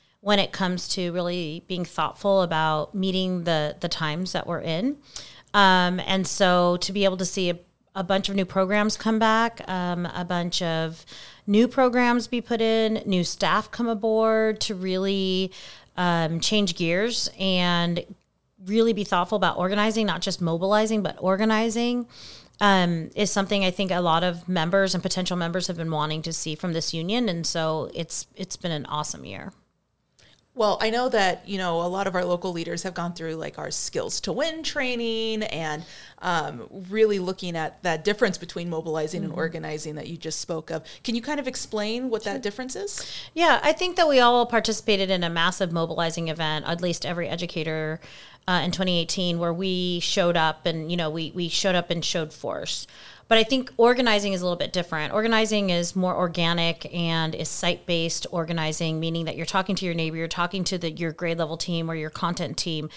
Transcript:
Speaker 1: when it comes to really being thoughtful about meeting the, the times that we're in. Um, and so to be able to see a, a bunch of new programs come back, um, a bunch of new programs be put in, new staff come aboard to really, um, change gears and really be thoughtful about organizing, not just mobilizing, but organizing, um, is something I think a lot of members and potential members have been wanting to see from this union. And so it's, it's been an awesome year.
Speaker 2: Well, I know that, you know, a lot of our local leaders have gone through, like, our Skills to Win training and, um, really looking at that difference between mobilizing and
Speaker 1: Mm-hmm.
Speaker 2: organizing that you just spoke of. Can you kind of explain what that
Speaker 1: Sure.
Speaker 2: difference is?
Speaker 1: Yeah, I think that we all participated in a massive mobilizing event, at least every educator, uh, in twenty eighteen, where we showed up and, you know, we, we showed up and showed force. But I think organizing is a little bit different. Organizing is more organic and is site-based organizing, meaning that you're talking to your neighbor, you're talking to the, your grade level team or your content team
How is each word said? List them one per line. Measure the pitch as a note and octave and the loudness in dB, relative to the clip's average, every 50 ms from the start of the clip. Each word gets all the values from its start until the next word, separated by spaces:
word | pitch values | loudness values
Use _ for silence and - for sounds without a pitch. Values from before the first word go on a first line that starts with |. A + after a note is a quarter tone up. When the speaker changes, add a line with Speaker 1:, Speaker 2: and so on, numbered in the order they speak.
| _ _ _ _ | _ _ _ _
Speaker 1:
when | - G3 G#3 G3+ | 0 2 4 4
it | F#3 - - | 4 2 0
comes | - F#3+ F3+ F3+ F3 - - - | -2 -2 0 0 -2 -2 -4 -4
to | G3 F3+ F3 | -4 -4 -4
really | E3+ F3+ F3 F3 F3 F3+ E3+ D3+ D#3 E3+ - | -2 -2 -2 -2 -2 -4 -4 -6 -8 -10 -8
being | - F#3 F3 F3 | -6 -6 -6 -6
thoughtful | - - - D#3 - - - - G3+ G3 F#3+ F3+ | -6 -2 -2 -2 -2 -4 -2 0 4 4 4 4
about | E3+ E3 D#3 D#3+ D#3 D#3 D3+ D#3 - - | 2 2 2 2 2 2 0 -2 -4 -4
meeting | G3 F#3+ F#3+ F3+ F#3+ F#3 F#3 F3+ F3 E3 | -2 -2 0 0 0 0 0 -2 -2 0
the, | E3+ E3 D#3 D3+ D3+ - - | 0 0 0 0 -2 -4 -4
the | - E3+ | -6 -6
times | - - E3 D3+ D3+ E3+ F#3 F#3 | -4 -2 -2 -2 -2 -2 -4 -2
that | - E3 - | -4 -4 -4
we're | - E3+ - | -4 -6 -6
in. | - E3 D#3+ E3+ G#3+ C4+ D4 - - - - - - - - - - _ - | -4 -4 -2 0 0 -2 -2 -4 -12 -16 -16 -16 -16 -16 -20 -20 -12 _ 4
Um, | G#3 G3 F#3+ F#3 F#3 F3+ F3+ F3+ F3+ | 6 8 8 8 6 4 2 0 -2
and | - - F#3+ F#3+ F#3 | -2 -2 0 0 0
so | - - - G3+ F3+ F3+ F3+ F3 F3 F3 | 0 2 4 4 6 6 6 4 4 2
to | F3 - - F#3+ | 0 -2 -4 0
be | G3+ G3 | 2 2
able | G3 F#3 | 2 2
to | F#3 F#3+ | 2 -4
see | F3+ - G3 F#3 F3 | -2 -2 0 0 -2
a, | E3+ F3 - _ _ _ _ _ - | -2 -4 -8 _ _ _ _ _ -6
a | F#3+ F#3+ | -6 -2
bunch | F3+ F#3+ G3 F#3+ - | 0 0 0 0 0
of | G3 | 0
new | G3 F#3 | 0 -2
programs | F3+ - F#3+ F#3+ F#3 G#3 G#3 G#3 G#3+ - | 0 2 2 2 4 4 2 4 2 0
come | - - A3 A3 A3 | 0 0 2 2 4
back, | A3 A3 A3 A3+ A#3 A#3 A3+ - - - | 4 4 4 4 4 2 -2 -6 -8 -4
um, | F#3 F3+ F3+ F3 F3 F3+ F3 | -4 -2 -2 -2 -2 -2 -4
a | - - F3+ F3 | -4 -4 -6 -4
bunch | F3 F3+ F3 E3+ F3 - - | -2 -2 -2 0 -2 -2 -2
of | F#3 E3 E3 D#3+ D#3+ D#3+ E3 - - - - - - - - - - | -2 0 0 0 -2 -4 -6 -10 -18 -20 -20 -20 -20 -20 -20 -12 -2
new | G#3 G3+ G#3+ A#3+ | 2 6 6 6
programs | B3 - C4+ C4 B3 A#3 B3 B3 A#3+ A#3+ B3 A3+ | 6 4 4 4 4 4 4 4 4 4 2 0
be | - B3 A#3+ | -2 -4 -4
put | A3+ - A#3 A3+ | -2 -2 0 2
in, | A3+ A3 A3 A3+ A3 A3 A3 G#3 - | 2 2 4 4 2 2 0 -2 0
new | G#3 F#3+ F3+ E3+ | 0 2 2 2
staff | - - - F#3+ D#3+ F3 G#3+ - - | 0 0 2 2 4 4 2 0 -2
come | - - A#3+ A#3 | -4 -4 -2 -2
aboard | A3+ G3+ A3+ A3 A3 A3 A3 A3 A3 A3 A3 A3 A3 G#3+ | -2 0 0 2 2 4 4 4 4 4 2 2 0 -2
to | - - G#3 | -4 -4 -4
really, | F#3 F#3 F#3 F#3 F#3 G3 G3 G3 G3 F#3+ F#3 F#3 F#3 F#3+ F3+ - - - - - - - _ - | -4 -2 -2 -2 0 0 0 0 0 0 0 0 0 0 -2 -6 -12 -18 -18 -20 -20 -20 _ -4
um, | - F3+ F3 E3+ E3+ E3 D#3+ E3 E3 | 0 2 2 2 2 2 0 0 0
change | - - G#3+ G#3+ G3+ F3+ E3+ | 0 2 2 2 2 2 0
gears | - F3 E3 E3+ F#3 G#3+ A#3+ A3+ - - - - | 0 0 2 2 2 2 0 0 -2 -2 -4 -4
and | - F#3+ F#3+ F#3 F3+ F3+ F3 F3 F3 E3+ F3 E3+ F3 - - - _ _ _ _ _ _ _ _ _ F#3 | -2 -2 0 2 2 4 4 4 2 2 0 0 -2 -6 -10 -16 _ _ _ _ _ _ _ _ _ -6
really | F#3 G#3+ A3+ A3+ A#3 G#3+ | 0 2 4 4 4 2
be | G3+ G3 | 0 0
thoughtful | - - A#3 F#3 - A3 | 0 2 0 2 2 0
about | G3 F#3 E3+ - | 2 2 2 2
organizing, | - F3 F#3 G3+ G#3 G#3 A3 G#3 A3+ A3 | 2 0 0 2 2 2 2 2 2 0
not | G3 E3 E3+ | 0 0 0
just | - G3 F#3 - | -2 -4 -2 -2
mobilizing, | F3+ E3 E3 E3+ F#3 G3 G#3 G#3+ A3 G#3+ A3 G#3+ F#3+ | 0 0 0 0 2 4 4 4 4 4 2 0 0
but | D#3+ - - | -2 -4 -2
organizing, | - F#3 F#3+ F#3+ A3 A3 A3 G#3+ A3+ A#3 G#3+ A#3 A#3+ A#3+ A#3+ B3 A#3 - - - - - - - - - _ - | 0 0 2 2 2 2 4 2 2 0 0 0 0 0 0 -2 -4 -6 -12 -20 -20 -20 -20 -20 -20 -16 _ 2
um, | G#3 G3+ G3 F#3 F3+ F3 E3+ E3 D#3+ - - | 6 6 6 6 6 4 2 0 -2 -6 -2
is | - G#3 G3+ | 0 0 2
something | - G3+ G3 - G#3 G3 F#3+ | 2 0 0 2 0 2 2
I | F#3 | 0
think | F3+ - G3 F3+ | 0 0 -2 0
a | F#3 F3+ | 0 2
lot | F3 E3+ D#3+ E3 F3+ | 2 4 4 4 2
of | F3+ E3+ E3+ E3+ | 0 -2 -4 -4
members | F3+ F#3 E3+ D#3+ E3+ F#3+ G3 G3 F#3 F#3 | -2 0 0 2 2 4 4 4 4 0
and | F3 D3 | 0 -2
potential | F#3 - F#3 F3+ - F3+ | -2 -2 -2 -2 -2 -2
members | F3+ E3+ E3+ E3+ F#3 F3 | -2 -2 -2 -2 -2 -4
have | - F3 | -4 -4
been | E3 E3 E3 | -4 -4 -2
wanting | D#3+ D3+ D3+ D#3 D#3 D#3+ | 0 0 0 -2 -2 -4
to | D#3 E3 | -4 -4
see | D#3+ - - D#3+ D3+ | -4 -4 -4 -4 -6
from | - - F3+ | -4 -4 -2
this | D#3+ E3 D#3+ - - | -2 -2 -2 -2 -4
union. | E3 E3 F#3 A3 B3 B3 | -4 -4 -2 -2 0 0
And | G#3 E3+ E3+ E3 | 0 -2 -2 -2
so | - - E3+ D#3+ D#3+ D#3+ D#3 - - - | -2 -2 0 0 0 -2 -2 -4 -6 -6
it's, | - E3 - - - - _ _ | -8 -8 -6 -6 -8 -8 _ _
it's | - G3 - - | -12 -10 -10 -8
been | - - F3 | -8 -6 -4
an | D#3+ D3 - | -4 -4 -6
awesome | - D3 D3+ D3+ - - C#2 C2 | -6 -6 -4 -4 -4 -6 -8 -10
year. | F#2+ G2 D#2+ D2 F#3+ - _ _ _ _ _ _ _ _ _ _ _ _ _ - _ _ _ _ _ - | -12 -12 -12 -12 -14 -16 _ _ _ _ _ _ _ _ _ _ _ _ _ -20 _ _ _ _ _ -2
Speaker 2:
Well, | B3+ G#3+ G#3 F#3 - | 0 2 2 2 2
I | - A3 | 0 0
know | A3 A#3+ B3+ B3+ | 2 2 0 2
that, | A#3+ G#3+ F#3+ F#3 E3+ F3+ - - | 2 4 4 2 2 -2 -6 -6
you | G3 | -4
know, | F#3+ F#3 F3 E3 E3+ | -4 -2 0 0 0
a | E3+ F3+ | 0 0
lot | F3+ G3 G3 | -2 -2 -2
of | G3 F3+ | 0 0
our | F3+ F3+ | 0 0
local | F3 F3 F3 F3+ F#3+ F3 | 0 -2 -2 -2 -4 -4
leaders | E3 E3 E3 E3+ E3+ - | -4 -4 -6 -6 -6 -6
have | F#3+ F3 | -6 -6
gone | F3 E3+ F3 E3+ | -4 -6 -6 -6
through, | - D#3+ D#3+ D#3+ | -6 -8 -8 -6
like, | D#3+ D#3 D3+ - | -6 -8 -10 -8
our | - D3+ - | -8 -8 -6
Skills | - - - - - C3 - - - - | -6 -4 -6 -4 -4 -4 -4 -2 -4 -4
to | - - | -4 -4
Win | D#3+ A#3 D4+ E4 D#4 D#4+ | -2 -2 -2 -2 -4 -4
training | D#4 - - D4 C4 B3 B3 A#3 A#3 A3+ A3+ A3+ A3+ A3 A3 G#3+ G#3+ | -6 -4 -2 -2 -2 -2 -2 -2 -2 -2 -2 -2 -2 -2 -2 -4 -4
and, | - - D#3 E3 D#3 D3+ D#3 E3 - - - - - - - | -4 -4 -6 -4 -4 -6 -6 -8 -14 -18 -20 -20 -20 -18 -8
um, | - F#3 E3+ D#3+ D3 D3 D3 A#2+ G#2 - - G3 F3+ F3+ | -4 -2 -2 -2 -2 -4 -8 -10 -14 -14 -14 -14 -12 -4
really | G3+ A3 A3 G#3+ G3+ | 2 4 4 4 4
looking | F#3+ F3+ F3+ F#3 - F#3+ F3 E3+ | 0 -2 -4 -4 -6 -6 -6 -4
at | D#3+ D#3 D3+ - - | -4 -4 -4 -6 -4
that | - F3 D#3+ D#3 D#3 | -2 -2 -2 0 0
difference | G#3 G#3 - B3 G3 F3+ | 0 2 2 2 2 2
between | - E3+ - - F3+ E3+ F3 | -2 -8 -10 -8 -8 -6 -4
mobilizing | E3 D#3+ E3 E3 D#3 D#3+ D#3 D#3 - G3+ G3+ | -4 -4 -4 -2 -2 -2 -2 -2 -4 -4 -6
and | F3 | -4
Speaker 1:
Mm-hmm. | D#3+ C3+ | -4 -2
Speaker 2:
organizing | D#3+ E3 E3 D#3+ D#3+ D#3 D3+ D3+ - D#3 D3+ | -2 -2 -4 -6 -8 -6 -6 -6 -6 -6 -8
that | D3+ - | -8 -10
you | C3 E3 | -10 -10
just | D#3+ - D#3+ - - | -8 -8 -6 -4 -4
spoke | - - E3 D#3+ E3 - | -4 -4 -6 -6 -6 -6
of. | D#3+ D#3+ - - - - - | -8 -8 -8 -10 -18 -10 -6
Can | - A3 | -4 -4
you | A#3+ A#3 | -4 -2
kind | C#4+ D4+ C#4+ | -4 -4 -4
of | B3+ | -4
explain | B3+ B3+ - - - A3 G#3+ G#3 G#3+ A3+ B3 C4 B3+ | -4 -4 -4 -6 -4 -4 -4 -2 -2 -4 -4 -4 -2
what | A3 G#3+ - | -4 -4 -4
that | - G3 | -4 -6
Speaker 1:
Sure. | C4+ | -4
Speaker 2:
difference | - G3+ G#3 - B3+ C4 - | -6 -6 -6 -6 -8 -8 -8
is? | - G4+ G4+ - - - - - - - - - | -8 -6 -6 -6 -6 -8 -8 -12 -12 -14 -8 0
Speaker 1:
Yeah, | D#4 E4+ D#4+ C4 - - | 2 4 4 4 4 4
I | D4 D#4 | 2 2
think | D#4 F4+ F4+ F4+ | 2 0 -2 2
that | F#4 E4+ | 4 4
we | D4+ C#4 B3+ | 6 6 8
all | A#3+ A#3+ B3 A#3+ A#3+ | 8 8 6 6 4
participated | A#3+ A#3+ A3+ A3 A3+ G#3+ G#3+ - - G#3 F#3+ G3 F#3 | 4 2 0 2 2 -2 -2 2 2 2 2 2 2
in | F#3+ F3+ F3 | 2 0 0
a | E3+ | 0
massive | E3+ E3 E3 F#3 F3+ - G3 E3+ | 2 2 2 2 2 2 -2 0
mobilizing | E3+ E3 E3 E3 D#3+ D#3+ E3+ E3 D#3+ E3+ E3 | 0 0 -2 0 0 -2 0 0 0 -2 -4
event, | D#3+ D3+ D#3+ D#3+ D#3 D#3 D3+ - | -4 -2 -2 -2 -2 -2 -2 -2
at | - E3+ F3 | -4 -4 -2
least | F3+ F3+ F3 - - | -2 -2 -2 -2 -4
every | E3 E3+ F3 E3+ | -4 -4 -4 -4
educator, | - E3 F3 F3+ E3+ - E3+ D#3 D#3+ D#3 D#3+ D#3 D#3 D#3+ E3 - - - - - - - - - | -4 -4 -6 -6 -6 -6 -6 -4 -4 -4 -4 -4 -4 -6 -8 -10 -16 -20 -20 -20 -20 -20 -10 -2
uh, | - F3+ E3+ C#3+ | 0 2 2 2
in | F3 | 0
twenty | E3+ F3+ F#3+ F#3 F3 E3+ | 0 0 0 0 2 0
eighteen, | E3 E3+ - G3 F3+ F3 E3+ E3+ | 0 -2 -2 -2 0 0 0 0
where | E3+ E3+ E3 | 0 -2 -2
we | F3 F#3+ F#3+ F3+ F3+ F3+ F3+ F3 F3 | -2 -2 -2 -2 0 0 -2 -2 -2
showed | - - - G3+ F3 F3 E3+ | -2 -2 0 2 2 4 4
up | E3 D#3+ D#3+ D#3 - - | 4 2 2 0 0 -2
and, | F3 D#3+ D#3+ D#3 D#3+ | -2 -2 -2 -4 -4
you | F3 | -2
know, | F3 E3 D#3 | -2 -2 -2
we, | D#3 E3 D#3+ - | -2 -4 -6 -6
we | - F3+ F3 | -4 -4 -4
showed | D#3+ - - - G3 F3+ | -2 -2 0 2 2 2
up | F3 F3 - | 2 0 0
and | E3+ E3+ - | -4 -4 -2
showed | - - F3 D#3+ D#3 - | -2 -2 -2 -2 -4 -8
force. | - - G#2+ - - - - - - - - - - - - - - - - | -8 -6 -6 -6 -4 -6 -6 -6 -8 -8 -12 -14 -20 -20 -20 -20 -12 0 4
But | A3+ | 6
I | A3+ A3 | 6 6
think | A3+ C4+ C4 B3+ - - | 4 2 0 0 -2 2
organizing | - A#3 A#3+ B3 B3 B3+ A3+ G#3+ G#3 G3 G3+ F#3+ | 6 6 6 6 6 4 4 4 4 2 0 -2
is | F3 | 0
a | F3+ | 0
little | F3+ F3 | -2 -2
bit | E3+ C#3 - - | -2 -4 -4 -2
different. | F3+ E3 - E3 D#3 D3+ - - | -2 -2 -2 -2 -4 -2 0 0
Organizing | G#3+ A3 A3+ A3+ A3 A3 G#3 G#3+ G#3 G3+ F#3 | 0 2 4 4 4 4 4 2 0 2 2
is | F3 E3+ F3 E3+ - | 2 0 0 0 0
more | F#3+ F#3 F3+ - | 0 0 2 2
organic | - F3+ E3+ E3 F3 E3+ E3 E3+ E3+ E3 E3 E3 - - - - | 2 0 0 0 2 2 2 2 2 2 0 0 -2 -8 -8 -4
and | E3+ E3+ E3 E3 E3 D#3+ D#3+ D#3+ | -2 -2 0 0 0 0 -2 -2
is | - D#3+ | -4 -2
site-based | - - - - F#3 F3 F3 - - F3 E3 E3 E3 - - - - | -2 -2 0 0 0 0 -2 -2 -2 0 0 0 -2 -2 -4 -4 -4
organizing, | - E3+ D#3+ D#3+ E3+ E3 D#3 D#3 D#3 - E3+ D#3+ D#3+ D#3+ | -4 -4 -2 -2 -2 -2 -2 -2 -2 -2 -2 -2 -2 -2
meaning | E3 E3 E3 E3 E3 | -2 -2 -2 -2 -4
that | D#3+ - | -4 -6
you're | D3+ E3 | -6 -6
talking | - - F#3+ F#3 - F#3+ | -2 -2 -2 0 0 -2
to | F3+ F#3 | -2 -2
your | F3 E3 | -2 -2
neighbor, | E3 D#3+ D#3 D#3+ | -2 -2 -2 -2
you're | D#3+ E3 | -4 -6
talking | D#3+ - F3 F3 F3 F#3+ F#3+ F3 | -4 -2 -2 -2 -2 -2 -2 -2
to | - F#3+ | -2 -2
the, | F3 E3+ E3 | -2 -4 -4
your | D#3+ E3 E3+ D#3+ D3+ | -4 -4 -6 -6 -4
grade | - F3 E3 E3 E3 | -4 -4 -2 0 -2
level | E3 D3 E3 | -2 -4 -4
team | E3 - F3+ E3+ E3 E3 E3 | -6 -4 -2 -2 -2 -2 -4
or | E3 | -4
your | D#3+ D3+ D#3 | -6 -6 -8
content | - - F#3 E3+ E3+ - E3+ C3 D#3+ | -6 -4 -2 -2 -2 -2 -4 -4 -4
team | - - F3 D#3+ D#3 D3 D3+ - | -4 -4 -4 -4 -4 -6 -8 -10